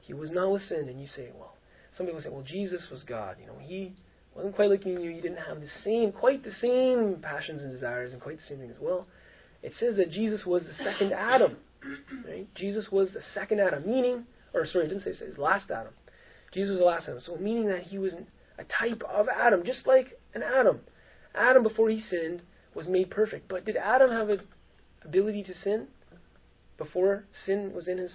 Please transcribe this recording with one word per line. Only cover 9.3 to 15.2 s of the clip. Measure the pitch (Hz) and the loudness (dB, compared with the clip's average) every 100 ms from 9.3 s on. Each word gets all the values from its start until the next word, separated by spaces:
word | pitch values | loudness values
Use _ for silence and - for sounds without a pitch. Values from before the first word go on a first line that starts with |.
| - - _ | -20 -20 _
it | - - | -16 -2
says | 240 202 | 0 2
that | 175 | 2
Jesus | 160 220 214 190 | 2 -2 -2 0
was | 175 | 0
the | 170 - | 0 -6
second | 269 202 202 | -6 0 0
Adam, | 202 208 254 214 - - _ 277 277 - 269 | 0 4 6 6 2 -18 _ -14 -14 -14 -14
right? | - 170 196 | -12 -12 -12
Jesus | - 190 208 202 | -8 -6 -6 0
was | 196 190 | 2 2
the | - - | -2 -10
second | - 196 208 | -10 -2 2
Adam, | 190 147 | 2 2
meaning, | 170 254 247 247 240 - - | 0 2 2 0 -6 -20 -4
or | - | -2
sorry, | 156 185 | 0 2
it | 156 | 0
didn't | 196 | -2
say, | - | -6
it | |
says | - | -10